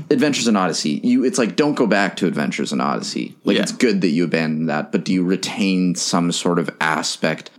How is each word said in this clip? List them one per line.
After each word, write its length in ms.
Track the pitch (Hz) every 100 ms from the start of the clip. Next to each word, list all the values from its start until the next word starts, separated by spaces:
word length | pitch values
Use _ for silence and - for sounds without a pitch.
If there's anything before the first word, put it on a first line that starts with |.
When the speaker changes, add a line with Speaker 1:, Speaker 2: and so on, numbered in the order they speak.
| -
Speaker 1:
Adventures 380 | 143 147 123 117
in 80 | 101
Odyssey. 460 | 90 - 78 71
You, 200 | 123 127
it's 140 | 123 135
like, 180 | 110 117
don't 180 | 147 143
go 120 | 113
back 280 | 98 95 -
to 100 | 90
Adventures 440 | 71 71 - 67
in 100 | 67
Odyssey. 540 | 69 60 - - - -
Like, 140 | - -
Speaker 2:
Yeah. 60 |
Speaker 1:
it's 80 | -
good 300 | - 120 98
that 80 | 87
you 140 | 78
abandoned 460 | 82 82 78 78 80
that, 220 | 76 76
but 120 | 95
do 80 | -
you 100 | 92
retain 720 | 90 92 - - 98 92 90 87
some 360 | - 90 85
sort 280 | - 90 85
of 100 | 76 -
aspect 680 | 78 78 78 - 80 78 -